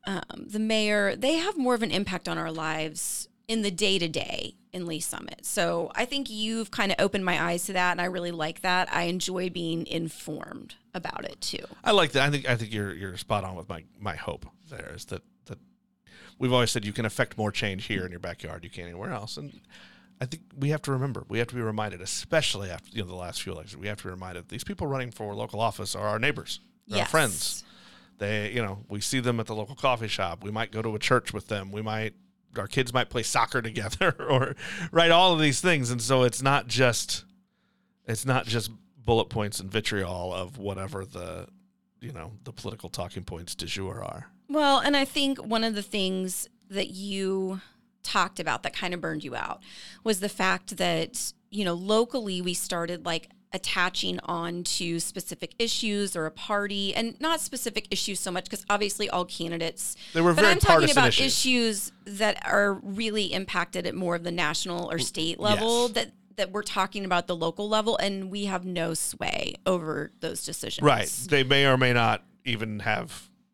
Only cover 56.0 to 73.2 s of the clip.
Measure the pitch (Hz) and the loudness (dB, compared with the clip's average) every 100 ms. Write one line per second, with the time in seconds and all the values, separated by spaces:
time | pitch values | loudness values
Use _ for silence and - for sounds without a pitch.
56 | 196 175 156 - - 202 202 202 196 - | 0 -2 -4 -6 -2 0 0 -2 0 0
57 | 233 - 311 320 - 262 240 214 - 196 | -2 -2 0 0 -2 -4 -4 -6 -4 -2
58 | - 190 196 180 190 214 - 208 208 202 | -2 -2 -2 -4 -4 -10 0 2 2 0
59 | 202 180 180 - 165 170 165 - - - | 0 0 -2 -4 -4 -2 -4 -4 -8 -8
60 | - 165 170 165 415 359 - 330 311 277 | -2 6 8 10 8 8 10 10 10 8
61 | 240 214 269 - 254 247 226 202 - _ | 8 6 4 4 4 4 4 0 -6 _
62 | - 202 214 - - 202 202 196 196 196 | -12 0 2 2 2 4 4 2 -4 -2
63 | 226 214 185 185 190 180 180 180 170 - | 0 0 0 -2 -2 -2 -2 -2 -4 -2
64 | 180 170 175 170 151 165 185 170 175 165 | 0 0 -2 0 0 0 -2 -4 -4 -2
65 | 131 - 165 - 208 208 220 240 240 240 | -2 -2 -4 0 2 2 4 2 2 0
66 | 220 _ _ - 185 202 208 202 190 208 | -4 _ _ -6 -4 -4 -4 -2 -2 -2
67 | 190 175 175 170 165 175 208 214 220 226 | 0 0 0 -2 -2 -2 0 2 2 0
68 | 202 196 190 202 202 185 185 175 170 165 | 0 -2 -4 -4 -2 -2 -4 -2 -2 -2
69 | - - - - - - - 180 160 151 | -4 -2 -2 -2 -4 -4 -2 0 -2 -4
70 | - _ - - - 160 - - 147 117 | -6 _ -8 -6 -8 -8 -8 2 4 4
71 | 95 - 120 143 131 139 139 131 127 120 | 2 -4 2 2 6 6 6 6 6 6
72 | 113 107 _ _ - 110 110 104 107 107 | 4 2 _ _ -4 -4 -2 -2 0 0
73 | - - | -2 -12